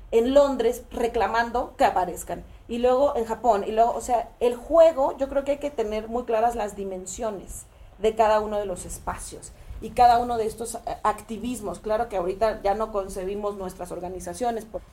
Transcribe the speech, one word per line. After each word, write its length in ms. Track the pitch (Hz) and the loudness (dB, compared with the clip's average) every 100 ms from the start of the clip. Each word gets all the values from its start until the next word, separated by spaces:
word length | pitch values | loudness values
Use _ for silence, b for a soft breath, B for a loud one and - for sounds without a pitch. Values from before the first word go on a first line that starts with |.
| B | B
en 220 | 226 240 | 2 6
Londres 500 | 269 285 262 226 247 - | 6 6 4 0 0 -6
reclamando 840 | 240 233 233 202 226 233 240 254 - | -4 -2 0 2 2 0 -2 -4 2
que 80 | 233 | 2
aparezcan? 580 | 190 180 175 - 170 - b - | 4 -2 -4 -8 -10 -10 b -8
Y 120 | 240 | 0
luego 360 | 240 254 285 240 | 2 4 4 2
en 80 | |
Japón, 400 | 226 220 247 202 202 | -2 0 2 2 2
y 60 | |
luego, 220 | 214 233 | 2 4
o 80 | - | 2
sea, 280 | 226 240 - - | 0 -2 -2 -2
el 160 | 240 240 | 0 0
juego, 600 | - 320 330 262 277 - | 4 8 8 6 0 -2
yo 120 | 269 | -2
creo 160 | 269 277 | -2 -2
que 60 | |
hay 60 | 285 | -4
que 120 | 285 | -4
tener 380 | 285 214 214 220 | -4 -4 -4 -4
muy 140 | 233 240 | -6 -2
claras 300 | 220 233 233 | 2 2 0
las 200 | 208 196 | -6 -6
dimensiones 880 | 196 185 185 - 226 196 180 - - b b - | -8 -8 -10 -8 -8 -8 -12 -16 -18 b b 0
de 160 | 208 220 | 0 4
cada 260 | 214 214 | 4 4
uno 180 | 214 208 | 2 -4
de 60 | 208 | -4
los 200 | 180 170 | -6 -10
espacios 680 | - - 180 - - - B B B | -10 -8 -10 -10 -14 -18 B B B
y 120 | 220 | -6
cada 260 | - 240 240 | 4 6 6
uno 200 | 240 240 | 2 -2
de 80 | 220 | -4
estos, 300 | 214 226 233 | -6 -8 -8
eh, 40 | - - | -10 -4
activismos. 760 | 214 208 - 220 240 247 202 175 | -2 -2 -8 -8 -6 -6 -8 -8
Claro 300 | 214 214 233 | -4 -2 -2
que 80 | 202 | -2
ahorita 440 | 175 190 220 - | -4 0 0 0
ya 120 | 196 | 0
no 180 | 196 220 | 0 -2
concebimos 640 | 214 190 196 185 202 208 202 | -4 -6 -6 -6 -4 -6 -6
nuestras 380 | 185 180 180 | -10 -10 -10
organizaciones 720 | 165 175 185 180 175 240 226 220 | -8 -10 -10 -10 -4 -4 -4 -8
por, 160 | 180 - | -14 -14